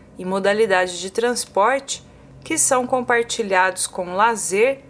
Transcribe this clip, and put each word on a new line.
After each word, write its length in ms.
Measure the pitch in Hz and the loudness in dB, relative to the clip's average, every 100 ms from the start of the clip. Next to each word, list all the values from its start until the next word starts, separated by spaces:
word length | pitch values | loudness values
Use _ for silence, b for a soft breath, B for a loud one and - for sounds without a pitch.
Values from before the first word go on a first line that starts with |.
| B B | B B
e 60 | |
modalidades 720 | 185 190 196 208 226 185 180 180 | -4 -2 0 2 2 2 0 -4
de 100 | 185 | -8
transporte 960 | - 233 240 - - 208 269 269 - - B B - | -2 -2 -2 -2 2 2 0 -4 -12 -12 B B -18
que 160 | - 320 | -8 -2
são 260 | - 254 | 2 2
compartilhados 1000 | 247 262 247 240 233 - 214 185 185 185 - | 0 -2 0 0 0 -4 0 2 2 0 -6
com 220 | - 180 | -6 -6
o 80 | 180 | 0
lazer 640 | 226 220 - 190 247 269 - | 2 2 -2 2 2 0 -8